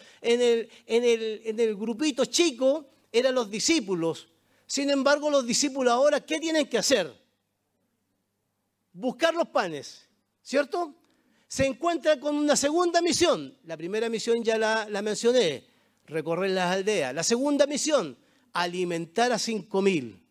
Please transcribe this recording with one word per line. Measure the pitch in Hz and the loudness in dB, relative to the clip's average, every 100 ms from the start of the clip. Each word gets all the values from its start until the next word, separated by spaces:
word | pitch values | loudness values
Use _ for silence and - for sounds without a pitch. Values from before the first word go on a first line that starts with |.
| - - | -16 -6
en | 233 240 | 0 2
el, | 240 233 - - - | 4 2 -2 -12 -2
en | 226 | 2
el, | 240 226 220 214 | 4 2 0 -6
en | 220 220 | -6 -2
el | 226 196 | 0 0
grupito | 226 220 311 277 | -4 -2 -2 0
chico, | 254 - 339 240 262 302 294 _ _ | 0 2 2 2 2 0 -4 _ _
eran | 233 262 254 | 0 2 0
los | 214 | -2
discípulos. | 208 - 320 190 175 165 151 - _ _ _ - | -2 0 0 0 -2 -2 -4 -12 _ _ _ -8
Sin | - 277 | -4 0
embargo, | 277 262 294 302 | 2 2 2 2
los | 285 240 | 0 2
discípulos | 220 285 269 247 | 0 -2 0 2
ahora, | 240 294 294 | 4 4 2
¿qué | - 311 | 0 -4
tienen | 320 320 285 | 0 0 2
que | 226 | 0
hacer? | 175 247 160 113 _ _ _ _ _ _ _ _ _ _ _ _ _ _ _ _ _ | 2 2 0 -8 _ _ _ _ _ _ _ _ _ _ _ _ _ _ _ _ _
Buscar | 175 247 247 330 | -6 -6 0 0
los | 330 - | 0 -2
panes, | 285 190 147 - - _ _ _ _ | -2 -2 -4 -12 -20 _ _ _ _
¿cierto? | - 269 277 349 330 - _ _ _ _ _ | -4 -2 -2 -4 -6 -10 _ _ _ _ _
Se | - 269 | -2 -2
encuentran | - 339 339 330 302 | 0 -2 0 0 0
con | 285 294 | 0 0
una | 294 247 | 2 2
segunda | 285 320 349 339 | 2 2 2 2
misión. | 349 254 339 202 131 - 160 | 2 2 2 0 -4 -16 -14
La | 160 | -10
primera | 170 214 226 | -6 -4 -4
misión | 226 233 233 226 | -4 -2 0 0
ya | 220 | 0
la, | 220 220 214 | 0 0 -4
la | 202 | -6
mencioné, | 214 202 233 247 180 127 - _ _ _ - | -4 -2 2 2 2 -2 -10 _ _ _ -10
recorrer | 156 151 165 196 | -8 -4 -2 -2
las | 185 180 | 0 0
aldeas. | 190 196 202 131 | 0 0 -2 -2
La | 139 | -2
segunda | 160 233 285 285 285 | 0 0 2 2 2
misión, | 294 285 285 160 120 _ _ _ | -2 0 0 0 -8 _ _ _
alimentar | 175 175 180 175 170 165 - 247 | -4 -2 -2 -4 -4 -4 -2 0
a | 226 | 0
cinco | - 214 165 196 | -2 -6 -4 0
mil. | 196 170 120 101 _ | 2 0 -2 -12 _